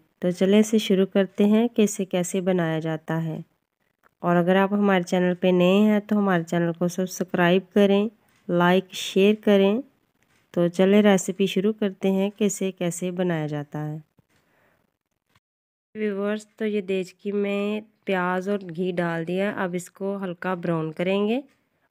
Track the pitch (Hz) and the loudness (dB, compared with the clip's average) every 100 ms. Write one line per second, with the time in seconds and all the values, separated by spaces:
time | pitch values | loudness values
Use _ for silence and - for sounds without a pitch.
0 | _ _ 180 175 190 208 214 226 - 190 | _ _ -4 0 4 4 4 0 2 2
1 | 190 202 196 - 202 214 233 - 202 - | 2 0 0 2 2 4 2 0 0 -2
2 | 185 185 180 196 180 185 165 160 160 156 | -4 -4 -2 -2 0 0 0 -2 -4 -6
3 | - 160 165 165 - _ _ _ _ _ | -4 -4 -4 -8 -12 _ _ _ _ _
4 | _ _ 175 175 175 190 196 208 202 190 | _ _ 0 2 4 2 2 2 2 2
5 | 180 185 180 180 185 180 180 196 214 208 | 0 0 0 2 2 4 4 4 4 2
6 | 208 208 196 175 165 175 170 165 175 180 | 0 0 2 0 0 -2 -2 -2 -4 -2
7 | 185 - 180 - 175 185 185 208 202 196 | -6 -6 -4 0 2 2 2 2 4 2
8 | 214 - _ _ - 175 175 185 185 - | 0 -6 _ _ -4 2 4 2 -2 -10
9 | - - 196 214 214 202 196 220 - _ | -4 2 2 2 2 4 4 0 -6 _
10 | _ _ _ _ _ 180 175 175 190 208 | _ _ _ _ _ -2 0 2 4 6
11 | 208 190 - 180 190 185 202 214 202 190 | 6 4 0 -4 -2 0 -2 -2 -6 -4
12 | 190 190 202 202 202 - 190 180 175 - | -2 0 -2 -2 -2 -2 -6 -4 -6 -4
13 | 180 180 180 165 151 147 143 151 151 156 | -6 -4 -2 -2 -4 -6 -8 -10 -8 -10
14 | - _ _ _ _ _ _ _ _ _ | -16 _ _ _ _ _ _ _ _ _
15 | _ _ _ _ _ _ _ _ _ 214 | _ _ _ _ _ _ _ _ _ -6
16 | 214 196 202 214 214 - 220 208 190 190 | -4 -2 -4 -4 -8 -6 -4 -2 -2 -4
17 | 180 - 208 202 202 202 202 208 214 _ | -6 -10 -6 -4 -2 -2 -4 -6 -10 _
18 | - 190 180 185 190 202 185 160 185 175 | -4 -2 0 -2 -2 -6 -6 -6 -4 -2
19 | 170 165 165 185 202 - 190 180 175 - | -2 -4 -4 -4 -4 -4 -6 -6 -10 -10
20 | 196 196 190 175 185 175 175 165 160 156 | -8 -6 -8 -8 -6 -4 -4 -4 -4 -4
21 | 180 196 208 247 277 _ _ _ _ | -2 -2 -2 -4 -6 _ _ _ _